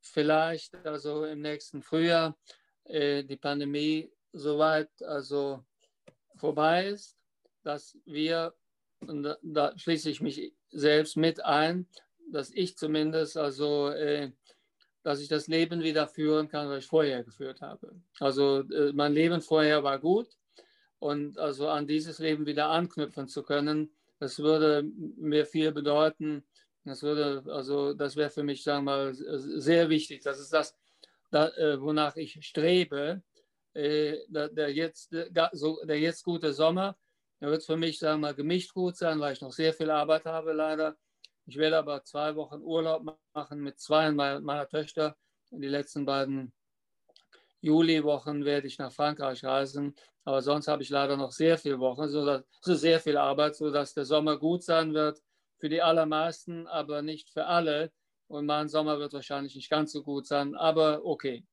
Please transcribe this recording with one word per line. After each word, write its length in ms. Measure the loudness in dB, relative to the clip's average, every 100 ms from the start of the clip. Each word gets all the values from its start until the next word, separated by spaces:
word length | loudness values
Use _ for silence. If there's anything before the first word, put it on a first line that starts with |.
vielleicht 720 | -6 -2 2 2 2 -4 -10 -12 -10
also 400 | -8 -6 -6 -6
im 160 | -6
nächsten 400 | -8 -8 -10 -14
Frühjahr, 560 | -4 0 4 4 2 -4 _ -20 _ _
äh, 400 | -8 -2 0 -2
die 140 | -4 -8
Pandemie 720 | -4 -4 -2 -2 0 -2 -4 _ _
soweit, 580 | -6 -2 2 4 4 -2 _
also 640 | -8 -8 -4 -2 -2 -6 -14 _ _ _ -20 _ _ -6
vorbei 520 | -4 2 4 4 0
ist, 280 | -6 -12 _ _ _ _ _
dass 340 | -8 -8 -10 -20 -10
wir, 480 | -2 0 0 -2 _ _ _ _ _ -10
und 180 | -6
da, 140 | -6 -6
da 360 | -4 2 0 0
schließe 320 | -2 0 0
ich 100 | -2
mich 340 | -4 -4 -10 _ _
selbst 460 | 2 6 6 4 2
mit 300 | 2 2 2
ein, 420 | 4 4 0 -6 -16 _ _ -8
dass 200 | -6 -6
ich 260 | -2 -2 -2
zumindest, 600 | -2 0 2 0 -2 -2
also, 520 | -4 0 0 2 0
äh, 420 | 0 -2 -2 -4 -12 _ _ _ _ _ _
dass 180 | -4 -4
ich 80 | 0
das 180 | -2 2
Leben 340 | 0 2 0
wieder 260 | 0 0 0
führen 420 | 0 2 2 0
kann, 180 | -4 -4
was 120 | -6
ich 100 | 0
vorher 340 | 2 4 0
geführt 380 | -8 -12 -12 -12
habe. 340 | -16 -16 -18 -20 _ -2
Also, 420 | 0 4 4 4
äh, 300 | 0 0 2
mein 200 | 2 2
Leben 280 | 4 4 2
vorher 420 | 2 4 6 4
war 160 | 2 0
gut 280 | 2 2 0 _ _ -20 -20 _ _ _
und 380 | -4 -2 -4 -4
also 320 | -4 -2 -2
an 180 | 0 0
dieses 320 | -2 -2 -4
Leben 260 | -2 0 0
wieder 240 | 0 2
anknüpfen 600 | 2 0 -4 -6 -6 -8
zu 140 | -8
können, 520 | -2 0 2 0 -2 _ _ _
das 200 | -8 0
würde 440 | 4 6 6 4 0 -8 -12 -6
mir 280 | 0 2 2
viel 260 | 2 0
bedeuten. 720 | 0 0 4 4 2 -6 -6 -10 _ _ _ -14
Das 160 | -6
würde, 420 | -2 0 0 -2 -6
also, 460 | -8 -2 -2 -2
das 220 | -2 -4 -2
wäre 140 | -2
für 140 | -2
mich, 200 | -4 -2
sagen 200 | -2 0
wir 80 | 0
mal, 180 | 0 -2
s-, 320 | -6 -6 -6
sehr 460 | -4 -2 4 6 6
wichtig. 320 | 2 0 -6
Das 180 | -6 -6
ist 120 | 0
das, 240 | 0 0 _ _ _ -20 _ _
da, 160 | 2 2
äh, 300 | 2 0 2
wonach 360 | 0 0 0 -2
ich 300 | -12 -12 -8
strebe. 760 | 0 4 4 2 -2 -4 -6 _ _ _ _ _
Äh, 440 | -4 0 0 0 -4 -6
da, 220 | -4 -4
der 240 | -2 -2
jetzt, 400 | 0 -4 -6 -10
äh, 160 | -8 -2
ga-, 180 | 2 2
so, 300 | 2 -4 -4 -4
der 140 | 0
jetzt 240 | 0 -2
gute 280 | -4 -2 -2
Sommer, 460 | 2 2 4 -2 -6 _ _ _ _
der 120 | -2
wird 120 | -2
für 140 | -2 -2
mich, 220 | -2 -2
sagen 220 | -2 0
wir 60 | -2
mal, 80 | -4
gemischt 380 | -2 -2 -2
gut 240 | -4 -4 0
sein, 220 | -2 0
weil 140 | -2
ich 80 | -4
noch 120 | -10
sehr 200 | 0 0
viel 160 | 0 0
Arbeit 360 | 0 4 2 0
habe, 260 | -6 -4
leider. 460 | 0 0 0 -2 -4 _ _ -20 _ -14
Ich 120 | 0
werde 200 | 4 4
aber 260 | 0 -6
zwei 320 | -6 -4 -4 -4
Wochen 260 | -8 -10
Urlaub 420 | -2 0 0 -2
ma-, 140 | -4 -14 _
machen 280 | -12 -10 -8
mit 180 | -8 -10
zwei 320 | 2 4 4
meiner, 300 | 2 0 -2
meiner 260 | -4 -4 -2
Töchter. 480 | -4 -4 -2 -4 -4 _ _ _
Die 160 | -10 -4
letzten 380 | -4 -4 -4 -2
beiden 480 | 0 0 -4 -8 _ _ _ _ _ _ _ _ _ _ _
Juliwochen 840 | 2 6 6 4 2 0 -2 -2
werde 240 | 0 0 -2
ich 100 | -10
nach 140 | -10
Frankreich 520 | -2 -2 0 -6 -4
reisen. 520 | -2 -2 -2 -4 -6 -8 _ _ -2
Aber 160 | 0
sonst 260 | 2 0 0
habe 160 | -4
ich 60 | 0
leider 260 | 0 0 0
noch 160 | -4
sehr 260 | 2 4 4
viel 220 | 0 0
Wochen, 300 | 0 0 -2
so 160 | 0 0
dass, 180 | -2 -4 _
so 140 | 0 2
sehr 240 | 4 4
viel 160 | 4 2
Arbeit, 380 | 2 2 0 0
sodass 380 | -2 0 -2
der 120 | -6 0
Sommer 320 | 2 2 0
gut 260 | 0 -2
sein 300 | 2 2 2
wird 280 | 0 0 -2 _ _ _ _
für 120 | -2
die 120 | 2
allermeisten, 840 | 4 4 2 0 -2 -4 -12 -12 -6
aber 340 | -6 -4 -6
nicht 280 | -6 -10 -10
für 160 | -6 0
alle. 460 | 2 2 0 -4 _ _ _ _
Und 180 | -6 -2
mein 240 | -2 0
Sommer 300 | 0 0 -2
wird 140 | -4
wahrscheinlich 420 | -8 -8 -8 -8 -12
nicht 140 | -2
ganz 220 | 0 0
so 120 | -4
gut 240 | -6 -6 0
sein, 280 | 0 0 0
aber 500 | 2 4 4 2 -2
okay. 400 | -4 -4 -6 -12